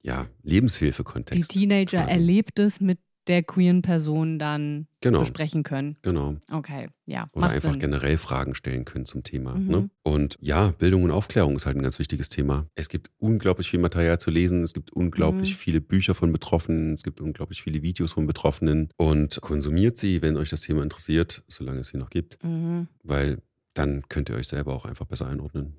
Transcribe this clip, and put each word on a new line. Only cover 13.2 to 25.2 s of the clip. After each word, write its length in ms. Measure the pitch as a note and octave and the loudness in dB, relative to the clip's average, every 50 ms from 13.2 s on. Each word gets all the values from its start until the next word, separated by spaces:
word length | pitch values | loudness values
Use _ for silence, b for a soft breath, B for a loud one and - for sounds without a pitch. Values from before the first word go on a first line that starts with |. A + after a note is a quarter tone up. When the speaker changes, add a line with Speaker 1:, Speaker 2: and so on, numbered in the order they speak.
| A2 A2 A2+ G2+ - G2 F2+ - F2 - | 0 0 2 2 2 2 0 0 0 0
Speaker 1:
viel 120 | - F2 | 2 2
Material 400 | F2 F2 - E2+ E2+ E2 E2+ E2+ | 2 2 2 4 4 4 4 2
zu 100 | - E2+ | 2 2
lesen, 320 | D#2+ E2+ F2+ F2+ F2+ F2 | 2 4 4 4 2 2
es 120 | E2+ E2 - | 0 -2 -4
gibt 180 | D2+ D2 - | -8 -10 -8
unglaublich 580 | - - F2+ E2+ D#2+ - D#2+ - F#3 F#3+ F#3+ F#3+ G3 | -4 -2 -2 0 2 2 2 2 2 2 0 -2 -4
Speaker 2:
Mhm. 20 | |
Speaker 1:
viele 240 | - - - E2 D#2+ | -4 -2 0 0 0
Bücher 340 | D2+ - F#2+ F#2+ F#2 - F#2 | 0 2 0 2 2 2 0
von 160 | - - E2+ | 2 2 0
Betroffenen, 600 | D#2+ D#2 - - - E2 - - E2 D#2+ D#2+ D#2+ | 0 0 -2 0 0 0 2 0 -2 0 0 -2
es 100 | D#2 D2+ | -2 -4
gibt 180 | - D#2 - - | -6 -8 -8 -8
unglaublich 420 | D2+ D#2+ - - E2 E2 F2+ - | -8 -8 -6 -8 -8 -10 -10 -8
viele 200 | - E2 D#2 D#2 | -6 -4 -4 -2
Videos 300 | D2 F2 F2+ - F2 D#2 | -2 -2 -2 -2 -2 -2
von 160 | - D#2+ D#2 D2+ | 0 0 0 0
Betroffenen 640 | D2+ - - D2+ D2 - E2 D#2 D2+ D#2 D#2 D#2 _ | 0 0 0 0 2 2 2 2 2 2 0 -2 _
und 440 | - E2 D#2 D2+ D2+ D2 D2 - - | 2 2 4 4 4 2 0 -2 -6
konsumiert 560 | - - D#2 D2 C#2 D2 D#2 F2 G2+ A#2+ A#2+ | -6 -4 -4 -2 -2 0 2 4 4 4 2
sie, 260 | - G#2 G2 F2+ D#2+ | 0 0 0 0 2
wenn 140 | D#2+ D#2 D#2 | 2 0 0
euch 140 | D2 D2+ - | 0 -2 -4
das 100 | - D#2 | -4 -6
Thema 240 | - - D#2 D2+ C#2+ | -4 -2 0 0 0
interessiert, 580 | C#2+ - - - - D#2 D#2+ E2+ - - - - - | -2 -6 -8 -4 0 2 2 2 0 -4 -14 -16 -16
solange 320 | - - C2 C2 C2+ C2 | -14 -10 -8 -8 -6 -8
es 80 | B1+ - | -8 -8
sie 80 | - | -8
noch 140 | C2+ B1+ - | -10 -8 -6
gibt. 280 | - F2 E2 - - _ - | -6 -6 -6 -8 -10 _ -8
Speaker 2:
Mhm. 420 | E3+ E3 D#3+ E3 E3 E3+ F3 F3 - _ _ | -6 -4 -4 -4 -4 -4 -4 -6 -8 _ _
Speaker 1:
Weil 360 | - - D2 C#2 C#2 D2 C2 - - _ _ _ _ _ - | -6 -4 -2 0 0 0 -2 -4 -8 _ _ _ _ _ -4
dann 300 | - C#2+ C#2+ C#2+ C#2 - - | -2 -2 -2 -2 -4 -6 -6
könnt 200 | - - - - | -6 -4 -4 -4
ihr 80 | A1+ | -4
euch 100 | A#1 C2 | -6 -6
selber 260 | - C#2 C#2+ C#2+ C#2 | -4 -4 -4 -4 -4
auch 120 | C2+ - - | -6 -8 -8
einfach 200 | B1+ B1+ - - | -10 -12 -10 -10
besser 220 | - - - | -10 -8 -8